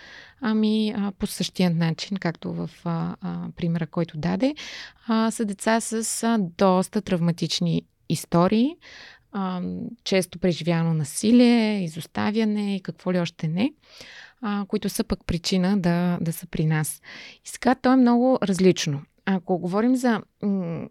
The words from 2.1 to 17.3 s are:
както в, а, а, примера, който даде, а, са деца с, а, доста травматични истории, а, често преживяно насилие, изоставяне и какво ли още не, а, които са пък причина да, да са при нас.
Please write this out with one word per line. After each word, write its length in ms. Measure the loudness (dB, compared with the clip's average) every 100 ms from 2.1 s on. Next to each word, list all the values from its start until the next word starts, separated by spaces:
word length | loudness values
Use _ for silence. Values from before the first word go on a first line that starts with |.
| -4
както 360 | -4 -6 -8
в, 160 | -8 -8 -8 -6
а, 300 | -4 -4 -6
а, 280 | -8 -8 -10 -6
примера, 320 | -4 -2 -4
който 300 | -4 -4 -4
даде, 380 | -4 0 0 -2 -10 -16 -18 -16 -2
а, 240 | 0 0
са 140 | -2 -6
деца 360 | -4 0 0
с, 420 | 0 -4 -4 -4
а, 140 | 0 0 0 2
доста 440 | 4 4 2 -2
травматични 800 | -2 0 0 0 -2 -2 0 -2 -4 _ _
истории, 680 | -6 0 2 4 4 0 -2 -14 -20 -20 -20 _
а, 300 | -6 -6 -4 -6 -8 -10 -10
често 360 | 0 0 0 -2
преживяно 540 | -2 0 0 0 2
насилие, 920 | 0 -2 -2 4 6 8 6 2 0
изоставяне 920 | -4 -6 -10 -4 -2 0 0 0 -2 -4
и 60 |
какво 320 | -6 -8 -2
ли 60 | -2
още 280 | -2 -4 -4
не, 260 | 0 -2 -4 _ -20 -20 -20 -20 _
а, 240 | -6 -4 -2
които 220 | -4 -2
са 140 | -4
пък 220 | -4 -4 -2
причина 520 | -4 0 0 2 2
да, 400 | 2 2 2 0
да 120 | -2
са 140 | -4 -8
при 180 | -2 0
нас. 360 | 2 -2 -6 -16 -20 -20